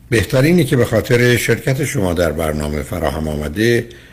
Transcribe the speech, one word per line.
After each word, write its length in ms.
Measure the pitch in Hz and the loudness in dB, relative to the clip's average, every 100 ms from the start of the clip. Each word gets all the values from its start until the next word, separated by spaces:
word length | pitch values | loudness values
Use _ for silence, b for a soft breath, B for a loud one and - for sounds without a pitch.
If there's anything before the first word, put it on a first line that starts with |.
| - | -2
بهترینی 540 | 113 - 131 151 175 | -2 2 2 4 4
که 120 | 135 131 | 2 0
به 80 | |
خاطر 520 | 110 110 - 120 123 117 | 2 0 2 2 4 2
شرکت 480 | - 110 143 135 | 0 -2 -2 -2
شما 280 | 139 139 90 | -2 -2 0
در 200 | 85 82 | 0 0
برنامه 500 | 76 78 76 76 73 | -2 -2 -2 -4 -6
فراهم 460 | 67 87 76 78 78 | -6 -4 -4 -4 -4
آمده، 600 | 73 76 87 117 117 - B B | -4 -6 -2 0 0 -4 B B